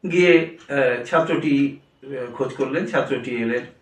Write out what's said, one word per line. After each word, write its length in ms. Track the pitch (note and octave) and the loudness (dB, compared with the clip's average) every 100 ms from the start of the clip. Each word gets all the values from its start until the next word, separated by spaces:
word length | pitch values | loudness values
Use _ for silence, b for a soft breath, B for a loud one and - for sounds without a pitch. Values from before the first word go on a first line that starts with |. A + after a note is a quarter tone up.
| F#3+ | 0
গিয়ে, 480 | F3 F3+ E3 D#3+ - - | 2 6 6 4 -10 -6
আহ, 360 | C#3+ C3 B2 | 0 2 0
ছাত্রটি, 720 | B2 E3 E3 D#3 D3+ C#3 C#3 - _ _ | 0 0 2 0 2 2 0 -2 _ _
আহ, 300 | C3+ C3+ A#2+ | -12 -10 -10
খোঁজ 200 | A#2+ B2 | -6 -6
করলেন, 320 | - C3+ D3 G3+ | -4 -4 -2 -2
ছাত্রটি 440 | C#3+ B2+ C3+ A#2 | -2 -2 -4 -4
এলেন 340 | A#2+ A2+ A#2+ A#2+ - | -4 -2 -4 -6 -20